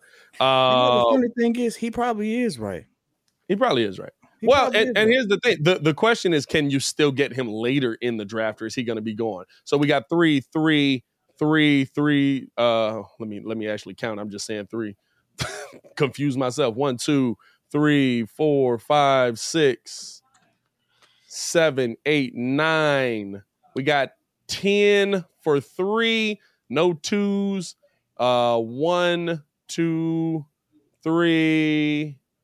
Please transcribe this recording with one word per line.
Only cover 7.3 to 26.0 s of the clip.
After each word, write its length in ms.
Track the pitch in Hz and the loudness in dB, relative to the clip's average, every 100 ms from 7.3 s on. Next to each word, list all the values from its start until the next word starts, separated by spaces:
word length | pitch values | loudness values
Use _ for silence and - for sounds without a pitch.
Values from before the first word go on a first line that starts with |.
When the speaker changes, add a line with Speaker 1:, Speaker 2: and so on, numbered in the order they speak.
Speaker 2:
him 140 | 123 120 | -4 -6
later 480 | 107 120 139 127 110 | -4 -2 0 0 -2
in 180 | 120 113 | -4 -4
the 80 | 101 | -6
draft, 360 | 113 110 107 | -4 -4 -6
or 60 | 110 | -8
is 80 | 131 | -6
he 80 | |
gonna 180 | 117 110 | -6 -6
be 140 | 110 107 | -6 -6
gone? 300 | 113 92 92 _ | -6 -6 -12 _
So 140 | - 143 | -4 0
we 100 | 147 | 2
got 160 | 143 - | 0 0
three, 320 | 170 165 143 - | 2 2 2 -2
three, 500 | 160 160 151 143 127 - _ _ - | -2 2 2 2 0 -4 _ _ -4
three, 460 | 151 156 151 143 135 | 0 4 4 4 0
three. 640 | - 147 143 139 135 - - | 0 0 2 2 -2 -6 -2
Uh, 440 | 120 113 110 110 101 - | 2 2 0 -4 -10 -12
let 80 | 113 | -12
me, 140 | 101 | -10
let 140 | 107 113 | -8 -6
me 100 | 107 | -6
actually 280 | 107 - 98 | -8 -10 -10
count. 240 | 117 104 | -8 -8
I'm 100 | 107 | -10
just 160 | 101 - | -10 -8
saying 220 | 107 101 | -8 -8
three. 280 | 113 107 98 _ _ _ - - | -8 -8 -10 _ _ _ -12 -10
<laughs> 500 | - - - - - | -12 -16 -20 -12 -4
Confuse 400 | 139 123 143 123 | -4 -2 -4 -2
myself. 380 | 127 123 131 110 | -2 0 -2 0
One, 220 | 143 123 | -2 -2
two, 400 | - 143 127 107 _ _ _ | 0 2 0 -2 _ _ _
three, 540 | 147 151 143 131 120 110 | 0 2 4 2 0 -2
four, 520 | - 156 143 127 117 | -2 2 2 2 0
five, 640 | - 147 139 135 123 117 | 2 4 4 4 2 -2
six, 840 | - 165 143 120 - - - - _ _ _ _ _ _ _ _ _ _ _ | -4 2 2 2 -6 -18 -18 -20 _ _ _ _ _ _ _ _ _ _ _
seven, 680 | - - 170 160 135 123 113 143 | -12 -2 2 2 2 -2 -2 0
eight, 280 | 151 131 - | 0 0 -4
nine. 1080 | 123 139 156 160 151 139 127 110 101 98 - _ _ 131 | -2 0 0 2 2 2 0 -2 -6 -12 -16 _ _ -6
We 80 | |
got 280 | 135 143 131 _ _ _ - | -2 0 -2 _ _ _ -12
ten 800 | - 196 202 202 202 202 196 - _ | -4 0 2 4 4 2 -2 -6 _
for 180 | 165 143 | -2 -2
three. 800 | - - 190 220 | -2 -6 -2 0